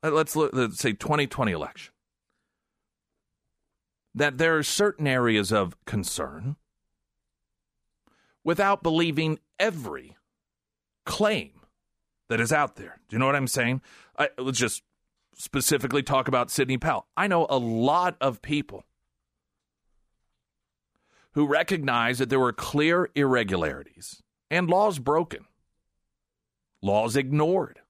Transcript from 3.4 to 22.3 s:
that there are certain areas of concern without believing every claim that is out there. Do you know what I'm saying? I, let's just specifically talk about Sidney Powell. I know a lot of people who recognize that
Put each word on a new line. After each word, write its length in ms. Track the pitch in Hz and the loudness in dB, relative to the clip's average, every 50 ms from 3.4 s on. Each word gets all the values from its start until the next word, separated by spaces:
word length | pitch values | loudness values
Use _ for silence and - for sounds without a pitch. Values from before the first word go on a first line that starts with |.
| _ _ _ _ _ _ _ _ _ _ _ _ _ _ _ | _ _ _ _ _ _ _ _ _ _ _ _ _ _ _
that 240 | 117 147 147 131 127 | -2 -2 -2 0 2
there 180 | 160 165 165 | 2 2 2
are 60 | 156 143 | 2 0
certain 420 | - - - 202 208 196 - 151 | 0 0 2 2 2 2 0 -2
areas 480 | 139 131 127 120 117 110 107 101 92 110 | 0 2 2 4 4 4 2 2 2 2
of 240 | 104 98 85 - _ _ | 2 2 0 -4 _ _
concern 680 | - - 104 90 - - - 76 - 73 78 95 131 147 _ _ _ _ _ _ _ _ _ _ _ _ _ _ _ _ _ _ _ _ _ _ _ _ _ _ _ _ _ _ _ _ _ _ _ _ _ _ | -6 -4 -4 -4 -4 -6 -6 -6 -8 -8 -10 -8 -8 -8 _ _ _ _ _ _ _ _ _ _ _ _ _ _ _ _ _ _ _ _ _ _ _ _ _ _ _ _ _ _ _ _ _ _ _ _ _ _
without 380 | 156 170 160 202 196 202 196 | -2 0 2 2 2 2 2
believing 560 | - 165 160 160 170 165 151 147 160 156 156 - _ _ _ - | 0 0 2 2 2 2 0 0 0 0 -2 -4 _ _ _ -2
every 580 | 185 226 185 160 123 101 73 65 64 - - _ _ _ _ _ _ _ _ _ _ _ _ _ _ _ _ _ _ | -2 -2 -2 -4 -10 -10 -10 -10 -14 -18 -20 _ _ _ _ _ _ _ _ _ _ _ _ _ _ _ _ _ _
claim 460 | - - - 208 214 214 151 82 71 _ _ _ _ _ _ _ _ _ _ _ _ _ _ _ | -8 -2 0 2 2 2 0 -4 -8 _ _ _ _ _ _ _ _ _ _ _ _ _ _ _
that 140 | _ 117 110 | _ -2 0
is 100 | 117 113 | 0 2
out 240 | 156 151 143 135 _ | 2 0 0 -2 _
there. 240 | - - - - _ _ | -12 -18 -18 -20 _ _
Do 80 | _ 107 | _ -2
you 40 | 117 | 0
know 80 | 131 | 2
what 80 | 135 139 | 2 2
I'm 100 | 143 135 | 0 0
saying? 340 | 123 - 135 120 117 127 131 _ - - - - _ _ | -2 -2 -2 0 0 -2 -4 _ -12 -20 -20 -20 _ _
I, 120 | - 151 143 - | -2 -2 -2 -2
let's 220 | - 127 131 131 | -6 -6 -4 -2
just 240 | 107 123 110 - - _ _ _ _ _ _ _ _ _ _ _ | 0 0 -2 -2 -6 _ _ _ _ _ _ _ _ _ _ _
specifically 680 | - - - - 139 127 - 151 135 113 131 131 143 | -18 -16 -6 -4 -2 0 0 0 0 0 0 -2 -2
talk 260 | 131 - 143 131 127 | -2 0 0 0 0
about 220 | - 131 123 123 - | 2 0 0 0 0
Sidney 300 | - - 135 127 131 123 | 0 -2 0 0 -2 -2
Powell. 260 | - 160 135 107 - _ _ | -2 -2 -2 -2 -6 _ _
I 120 | - 185 | -4 -2
know 180 | 202 185 170 165 - | 0 2 0 2 2
a 80 | 143 131 | 0 -2
lot 580 | 120 117 113 113 120 135 151 175 180 180 175 _ | 0 0 0 2 2 2 2 2 2 0 -2 _
of 220 | 131 135 120 - | -2 -2 -2 -4
people 420 | - 120 147 151 - - - - - _ _ _ _ _ _ _ _ _ _ _ _ _ _ _ _ _ _ _ _ _ _ _ _ _ _ _ _ _ _ _ _ _ _ _ _ _ _ _ _ _ _ _ _ _ _ _ _ _ _ | -6 -4 -4 -4 -4 -6 -14 -20 -20 _ _ _ _ _ _ _ _ _ _ _ _ _ _ _ _ _ _ _ _ _ _ _ _ _ _ _ _ _ _ _ _ _ _ _ _ _ _ _ _ _ _ _ _ _ _ _ _ _ _
who 120 | 143 151 | 0 2
recognize 720 | 143 147 156 170 - 196 170 147 135 123 120 117 120 127 | 4 4 2 2 0 -2 -2 0 0 2 2 2 2 0
that 140 | 120 131 120 | 0 -2 0